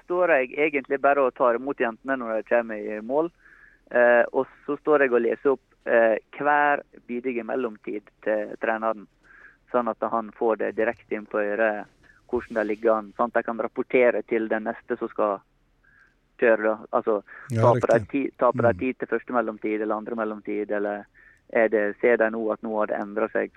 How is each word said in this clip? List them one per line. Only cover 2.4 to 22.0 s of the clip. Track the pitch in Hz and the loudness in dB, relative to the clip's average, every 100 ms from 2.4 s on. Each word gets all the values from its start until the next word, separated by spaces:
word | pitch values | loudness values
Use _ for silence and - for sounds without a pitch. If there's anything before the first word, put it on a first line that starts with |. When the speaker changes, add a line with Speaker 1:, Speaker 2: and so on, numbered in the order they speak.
| 104 | 0
Speaker 1:
kommer | 120 117 107 | 0 0 -6
i | 107 107 | -8 -8
mål. | 110 139 170 - _ - - _ _ | -4 -2 -2 -6 _ -20 -20 _ _
Eh, | 123 120 120 - | 4 6 6 4
og | - 131 - - | 0 -4 -6 -8
så | 143 | -4
står | - 147 135 | 2 4 4
jeg | |
og | 120 | 2
leser | 117 110 143 | 2 0 0
opp, | 131 _ _ - | 0 _ _ 0
eh, | 120 113 110 - - | 4 4 2 -2 -4
hver | 143 147 147 143 - - - | 2 2 2 0 -4 -18 -10
bidige | 120 127 117 | -8 -6 -6
mellomtid | 113 120 120 107 - 104 - _ | -4 -4 -6 -8 -10 -10 -12 _
til | - 107 107 - | -4 -2 -4 -6
treneren. | 110 110 110 107 98 _ _ - - _ _ | -4 -2 -2 -4 -8 _ _ -20 -20 _ _
Sånn | 123 117 | -2 -2
at | 107 110 | -2 -4
han | 113 107 | -4 -6
får | - 117 107 | -2 0 0
det | 110 101 | -2 -2
direkte | 110 117 _ | -2 -4 _
inn | 110 104 | -10 -6
på | 110 | -4
øret, | 104 104 110 104 98 _ _ _ _ | -2 0 0 -2 -8 _ _ _ _
hvordan | 123 - | -6 -4
det | 113 104 | -4 -2
ligger | 107 113 110 | 0 2 2
an. | 104 - | -2 -4
Sånn | 120 | -2
at | 117 | 0
jeg | |
kan | 120 113 | -2 -4
rapportere | 113 - 127 131 120 104 - | -6 -6 0 4 4 2 -2
til | 117 110 | -2 -2
den | 110 | -2
neste | 110 113 - 120 | -4 -8 -8 -6
som | 117 | -6
skal | - 107 98 - _ _ _ _ _ _ _ _ - | -2 -2 -2 -8 _ _ _ _ _ _ _ _ 0
kjøre, | 123 110 | 4 4
da. | 110 107 - | 2 -2 -4
Altså, | 123 113 104 - - - | -2 0 -2 -4 -14 -6
Speaker 2:
Ja, | 113 | 2
Speaker 1:
taper | 123 120 - | 4 4 4
de | 113 | 2
Speaker 2:
riktig. | 101 | 2
Speaker 1:
ti-, | 139 131 - | -4 -4 0
taper | 127 123 | 0 2
de | 117 | 2
Speaker 2:
Mm. | 92 | 2
Speaker 1:
tid | 131 120 | -2 -4
til | - | -4
første | 113 - | -6 -2
mellomtid | 123 110 107 113 107 | -2 -2 -4 -4 -4
eller | 107 107 | -2 -4
andre | 107 117 | -6 -6
mellomtid, | 107 107 104 104 104 | -4 -6 -8 -6 -4
eller | 104 104 104 101 _ - _ _ | -4 -4 -6 -10 _ -20 _ _
er | 120 110 | 0 2
det, | 110 104 101 | 2 0 0